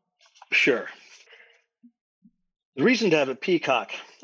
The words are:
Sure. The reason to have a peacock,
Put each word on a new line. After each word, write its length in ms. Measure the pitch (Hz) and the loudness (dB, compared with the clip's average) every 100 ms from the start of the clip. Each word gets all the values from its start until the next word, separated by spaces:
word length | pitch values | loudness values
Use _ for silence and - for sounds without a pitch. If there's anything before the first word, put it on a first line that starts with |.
| _ _ _ _ - | _ _ _ _ -4
Sure. 360 | - 143 113 90 - - - _ - - _ _ _ 240 _ _ _ _ _ _ _ _ - | 0 0 0 -4 -16 -20 -20 _ -20 -20 _ _ _ -20 _ _ _ _ _ _ _ _ 0
The 80 | |
reason 280 | 180 226 214 | 2 2 2
to 60 | 156 | 2
have 120 | 135 | 0
a 60 | 127 | -4
peacock, 560 | - 170 - 123 101 - - - | -2 -2 0 -2 -2 -14 -16 -12